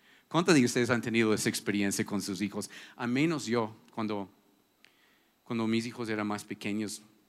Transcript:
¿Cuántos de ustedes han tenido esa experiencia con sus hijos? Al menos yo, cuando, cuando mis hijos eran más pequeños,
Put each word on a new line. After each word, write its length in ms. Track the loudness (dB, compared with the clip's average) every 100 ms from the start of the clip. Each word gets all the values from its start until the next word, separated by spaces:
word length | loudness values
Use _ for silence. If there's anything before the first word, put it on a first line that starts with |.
| _ -20 -4
¿Cuántos 260 | 0 6
de 100 | 6
ustedes 260 | 6 4 2
han 100 | 2
tenido 320 | 0 2 4
esa 160 | 2 0
experiencia 560 | -2 -2 0 0 0
con 160 | -2 -4
sus 220 | -4 -4
hijos? 260 | -4 -6 -10 -12 -18 -8
Al 120 | -4
menos 380 | 0 0 0 -2
yo, 280 | -2 -2 -6 -14
cuando, 340 | -6 -4 -4 -8 _ _ _ _ _ -20 _ _ _ _ _
cuando 220 | -6 -2 0
mis 200 | 0 -2
hijos 240 | -6 -4
eran 160 | -2 -2
más 180 | -4
pequeños, 560 | -8 -8 -6 -4 -4 -8 -16 _